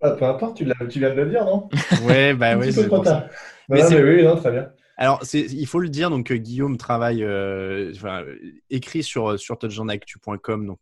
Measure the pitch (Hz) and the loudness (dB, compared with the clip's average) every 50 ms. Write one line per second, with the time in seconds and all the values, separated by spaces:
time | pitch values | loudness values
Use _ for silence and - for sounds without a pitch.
0 | 147 143 139 - 131 127 131 - 220 226 220 - 160 131 123 - 120 120 - 139 | -2 0 0 0 0 0 0 0 -4 -6 -6 -4 -4 -4 -4 -4 -6 -6 -4 -2
1 | 135 131 - 135 147 160 220 240 208 185 196 202 202 - 147 139 - - 180 127 | 0 0 0 0 0 0 0 0 0 0 0 -2 -2 -4 -4 -4 -2 0 0 0
2 | 117 120 127 135 139 143 139 123 120 117 117 120 127 135 - - 214 202 202 190 | 2 4 4 4 4 4 4 2 2 2 2 2 2 0 2 0 2 2 2 2
3 | - 175 151 - - - - - - - - - _ - 135 143 160 170 165 151 | 4 2 2 0 0 -6 -12 -18 -20 -20 -20 -16 _ 2 4 6 6 8 8 8
4 | 139 143 165 175 165 160 170 170 - 127 117 131 135 - - _ _ _ _ - | 8 8 8 6 6 6 4 4 0 -2 -2 -2 -4 -8 -14 _ _ _ _ 0
5 | 123 135 135 - 131 - - 151 143 - 123 139 147 - - 170 180 165 139 139 | 0 2 2 0 -2 -4 -2 -2 -2 -2 -4 -8 -6 -4 -4 -4 -4 -4 -2 -2
6 | 170 180 156 127 117 - 131 117 113 113 123 127 139 139 131 117 - - 120 117 | -2 -2 -2 -2 -2 -2 -4 -4 -4 -6 -6 -4 -4 -4 -4 -6 -4 -4 -2 -2
7 | 117 120 117 113 107 104 101 98 98 98 98 95 95 95 98 98 98 85 71 98 | 0 -2 -2 -2 -2 -4 -4 -4 -4 -4 -6 -6 -6 -6 -6 -6 -6 -8 -10 -10
8 | 101 101 92 92 80 69 65 - - 85 71 _ _ - 135 127 123 - - 165 | -10 -10 -10 -10 -10 -12 -16 -18 -18 -20 -20 _ _ -10 -8 -8 -8 -8 -8 -8
9 | 143 - - 127 110 107 104 98 - - 117 - - 110 101 107 110 107 104 101 | -8 -6 -4 -4 -2 -2 -2 -4 -6 -10 -10 -8 -8 -8 -8 -8 -6 -6 -6 -8
10 | - - - - _ 107 104 98 - - 110 107 104 101 95 - | -10 -14 -20 -16 _ -10 -10 -8 -6 -6 -6 -6 -6 -10 -12 -10